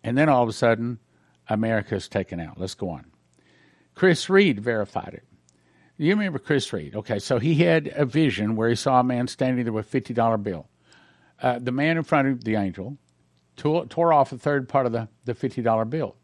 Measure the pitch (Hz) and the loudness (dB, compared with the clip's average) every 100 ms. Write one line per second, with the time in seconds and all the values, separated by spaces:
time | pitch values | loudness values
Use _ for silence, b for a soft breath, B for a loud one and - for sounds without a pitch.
0 | - 127 156 127 120 110 120 113 120 120 | 0 2 4 4 2 2 2 2 -2 -8
1 | _ _ _ _ - 107 113 110 101 98 | _ _ _ _ -4 -2 0 0 -2 -6
2 | - 101 92 87 78 78 92 - 95 71 | -4 -6 -4 -8 -10 -8 -10 -6 -8 -8
3 | - _ _ b b b b b b - | -16 _ _ b b b b b b 0
4 | 185 165 - 196 202 104 113 110 101 - | 2 2 4 4 4 2 -2 -2 -4 -6
5 | - - _ _ _ b b b b - | -10 -16 _ _ _ b b b b -2
6 | 151 208 202 139 - 143 - 101 73 104 | 0 0 -2 -6 0 -2 0 -8 -8 -10
7 | - 104 - 123 139 151 170 160 151 - | -6 -6 -2 0 2 4 4 2 0 -2
8 | 139 135 151 107 107 110 113 117 143 127 | 0 2 0 0 -2 0 0 0 2 2
9 | 127 120 120 - 131 123 117 107 110 113 | 2 0 -4 -2 0 0 -2 -4 -2 -4
10 | - 117 117 110 101 85 - _ b b | -2 0 2 0 -4 -8 -12 _ b b
11 | b b b _ 131 120 123 127 151 165 | b b b _ -2 -2 -4 -2 0 0
12 | 151 151 135 127 110 110 98 90 98 143 | 2 2 2 -2 -2 -2 -2 -6 -12 -14
13 | _ _ _ _ _ - 147 165 - - | _ _ _ _ _ -6 -2 -2 -4 0
14 | 170 151 135 127 147 143 123 139 123 113 | 4 4 2 -2 -2 -2 0 0 0 -2
15 | 110 _ - 117 131 127 117 113 113 156 | -6 _ -10 -6 -4 -2 0 0 0 -4
16 | 127 _ | -6 _